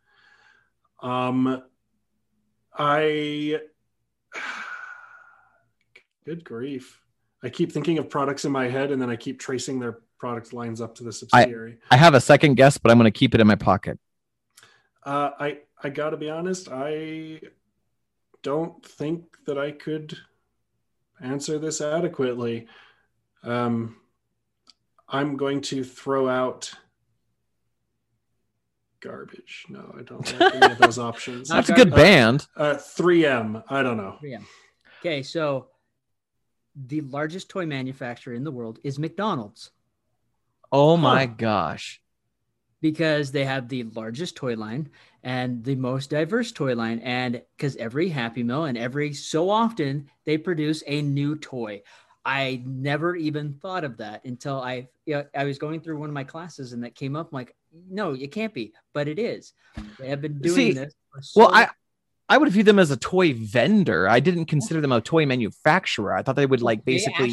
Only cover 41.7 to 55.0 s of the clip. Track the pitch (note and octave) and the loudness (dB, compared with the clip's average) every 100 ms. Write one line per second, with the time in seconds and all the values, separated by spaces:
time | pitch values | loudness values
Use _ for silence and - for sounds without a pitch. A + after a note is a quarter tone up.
41.7 | G2 - - _ _ _ _ _ _ _ | -6 -14 -18 _ _ _ _ _ _ _
42.7 | - D#3 D#3 D#3+ D3+ C#3 C#3 C3+ C3+ A#2+ | -4 -4 0 0 0 -2 -2 -2 -4 -6
43.7 | C3 A2+ A2+ A2 A#2 - - C3 A2 G#2+ | -8 -8 -10 -10 -10 -10 -8 -8 -6 -8
44.7 | C3 D3 _ _ _ B2+ B2+ B2+ A#2+ A#2+ | -8 -10 _ _ _ -8 -6 -4 -6 -6
45.7 | C3 B2 C3+ C3+ D3+ E3 A#3 A#3 - C3+ | -4 -4 -4 -4 -4 -2 -2 -4 -4 -4
46.7 | A#2 A2+ A#2 B2+ B2 B2+ A#2+ _ - C#3+ | -2 -4 -4 -6 -4 -4 -6 _ -8 -6
47.7 | - A2+ C3+ F#3 C#3+ A#2 A#2+ A#2+ C3+ D#3+ | -6 -8 -4 -4 -2 -6 -4 -4 -4 -4
48.7 | A#2+ B2 C#3+ D3 C#3+ - D#3 F#3 G#3+ A3+ | -4 -6 -4 -6 -8 -6 -2 0 0 0
49.7 | A3+ C#3 D3 - _ - D#3 F#3 D#3+ D3+ | -2 -4 -4 -10 _ -4 -4 -2 -2 -2
50.7 | D#3 - D3 C#3+ C#3 C#3+ D3+ - B2+ G#2+ | -4 -4 -4 -2 -2 -2 -4 -10 -10 -10
51.7 | G2+ _ - _ _ B2 C#3 C3 B2+ B2+ | -10 _ -20 _ _ -4 -2 -2 -6 -8
52.7 | C3 C#3 D3 E3+ F3+ D3+ D3 D3 C#3 F#3+ | -6 -4 -2 -2 -4 -4 -6 -8 -12 -10
53.7 | F#3 D3 A2 G#2+ A2 C3 A#2+ D3 C3+ B2+ | -8 -8 -10 -14 -12 -14 -12 -8 -8 -6
54.7 | B2+ C3+ _ | -10 -12 _